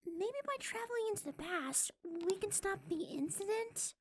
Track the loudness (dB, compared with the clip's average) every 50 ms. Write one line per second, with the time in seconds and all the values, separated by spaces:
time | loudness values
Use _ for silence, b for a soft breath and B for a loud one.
0 | _ -6 -2 0 0 0 0 -2 -2 -2 -2 -2 -2 -4 -2 -2 -2 0 0 0
1 | 2 2 0 0 -2 -4 -6 -6 -4 -2 0 0 0 2 4 4 4 4 0 _
2 | _ -6 -4 -2 2 2 2 4 2 0 0 2 2 2 0 0 -2 -2 -2 0
3 | 0 -2 0 0 0 0 0 -2 0 0 2 0 0 -2 -2 -4 -4 -4 -4 _